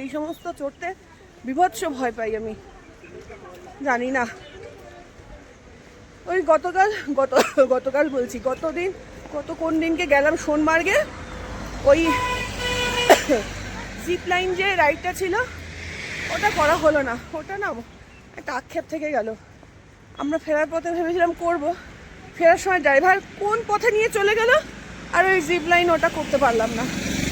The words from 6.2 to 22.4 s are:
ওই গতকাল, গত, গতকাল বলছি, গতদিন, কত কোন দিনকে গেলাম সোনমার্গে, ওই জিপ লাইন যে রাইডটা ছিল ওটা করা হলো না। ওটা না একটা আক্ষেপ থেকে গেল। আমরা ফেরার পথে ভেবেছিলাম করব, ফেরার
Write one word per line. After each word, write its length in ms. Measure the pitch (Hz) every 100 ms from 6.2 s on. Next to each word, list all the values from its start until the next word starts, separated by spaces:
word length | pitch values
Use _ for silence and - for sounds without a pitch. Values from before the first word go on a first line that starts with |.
| -
ওই 80 | 370 311
গতকাল, 380 | 311 359 359 403 415 269 277
গত, 120 | 269 - - - 262
গতকাল 320 | 254 262 269 302 269
বলছি, 200 | 247 247 254
গতদিন, 420 | 262 320 302 370 - - - -
কত 140 | 302 294 330
কোন 100 | 320 320
দিনকে 220 | 330 330 349
গেলাম 200 | 277 294 339
সোনমার্গে, 520 | - 302 311 320 339 494 605 - - - - - - - 277
ওই 100 | 302 330 320 494 480 480 - 494 494 480 480 494 - - 247 196 - - - - -
জিপ 180 | - 349 359
লাইন 180 | 359 370
যে 120 | 359 392 370
রাইডটা 300 | 294 302 359 359
ছিল 140 | 381 403 494 - - - - - - - -
ওটা 140 | - 415 349
করা 180 | 302 330
হলো 160 | 311 302 262
না। 60 | 240 - 320
ওটা 180 | 302 392
না 40 | 392 233 233 - - - - -
একটা 140 | - 262
আক্ষেপ 260 | 262 320 -
থেকে 160 | 311 302 269
গেল। 120 | 220 220 - - - - - - - -
আমরা 160 | 285 320
ফেরার 240 | 311 302 302
পথে 160 | 330 339 339
ভেবেছিলাম 360 | 330 349 339 339
করব, 200 | 339 339 294 359 - - - - -
ফেরার 240 | -